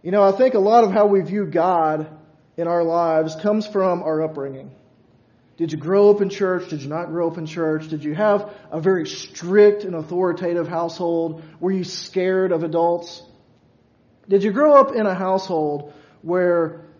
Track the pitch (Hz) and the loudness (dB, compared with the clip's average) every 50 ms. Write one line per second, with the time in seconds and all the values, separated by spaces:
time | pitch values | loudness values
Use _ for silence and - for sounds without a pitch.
0 | _ 185 190 208 196 196 196 196 - - 254 208 190 208 226 240 233 196 190 220 | _ 0 2 4 4 4 4 4 2 4 4 2 4 6 6 6 6 4 4 2
1 | 208 208 196 196 165 151 190 208 196 160 151 170 165 185 180 165 160 156 156 156 | 4 4 4 2 0 0 -4 -4 -4 -2 0 0 2 2 2 2 2 0 0 -2
2 | 156 156 - - - _ _ _ _ _ _ - 170 170 175 175 170 165 165 170 | -6 -10 -14 -20 -20 _ _ _ _ _ _ -6 -4 -2 0 0 0 0 0 0
3 | 170 165 160 160 160 160 151 - - 208 214 214 214 - - 196 190 185 175 151 | 0 2 2 0 0 -2 -6 -4 -2 0 0 0 -2 -2 -2 0 0 0 0 -2
4 | 135 156 156 156 160 156 156 147 139 139 135 135 139 135 135 _ _ _ _ _ | -2 -4 -2 -2 -4 -4 -6 -8 -10 -10 -10 -14 -18 -20 -20 _ _ _ _ _
5 | _ _ _ _ _ _ _ _ _ _ _ - 165 156 151 139 131 165 190 202 | _ _ _ _ _ _ _ _ _ _ _ -6 -6 -6 -6 -8 -4 0 4 6
6 | 202 208 202 208 196 185 - - 202 185 185 180 180 - 160 147 131 139 151 165 | 6 6 6 6 2 -2 -2 -2 -2 -2 -2 -2 -4 -8 -10 -10 -8 -8 -8 -8
7 | 175 175 160 175 170 170 165 175 160 156 156 170 160 156 156 156 156 156 165 151 | -8 -6 -4 -2 -2 -2 -4 -6 -12 -10 -6 -4 -2 -2 -2 -4 -6 -8 -10 -8
8 | 143 151 151 170 214 214 202 202 202 - - - - - - 165 156 190 190 175 | -6 -6 -4 0 2 2 2 0 -2 -6 -16 -20 -16 -10 -10 -2 0 0 0 0
9 | 156 - - - - - - - 170 175 190 208 208 208 202 208 - 185 175 160 | -2 -6 -10 -12 -14 -16 -18 -14 -6 2 6 8 8 6 6 2 -6 -8 -8 -8
10 | 156 156 175 180 190 175 170 170 185 170 175 175 165 160 175 165 170 165 - - | -8 -4 -2 0 0 0 -2 -2 -4 -4 -2 -2 -4 -4 -4 -6 -6 -6 -6 -6
11 | 185 170 170 165 165 165 156 160 - - - - 165 185 196 190 175 - - - | -4 -2 -2 -2 -2 -4 -6 -12 -16 -20 -14 -6 -4 -2 -2 -2 -4 -6 -10 -14
12 | - - - 190 180 190 185 185 190 185 175 160 165 160 156 165 170 170 170 170 | -14 -6 -4 -2 0 0 0 0 0 0 0 -2 -2 -2 -2 0 0 2 0 -2
13 | - - - - - - _ _ _ _ _ _ _ _ _ _ _ _ _ _ | -6 -12 -18 -20 -20 -20 _ _ _ _ _ _ _ _ _ _ _ _ _ _
14 | _ _ _ _ _ - 196 196 190 220 190 262 302 302 294 277 262 - - 220 | _ _ _ _ _ 0 0 2 2 0 0 2 4 6 6 6 6 4 0 -2
15 | 214 196 185 175 190 190 190 190 190 - 180 160 151 147 147 143 143 - - - | -2 -2 -2 -2 -2 -2 -2 -2 -2 -4 -4 -2 -2 -2 -4 -6 -8 -14 -18 -20
16 | - _ _ _ - 160 175 185 180 180 175 170 165 156 160 - - - _ | -20 _ _ _ -8 -4 -2 0 2 2 2 0 0 -2 -6 -14 -20 -20 _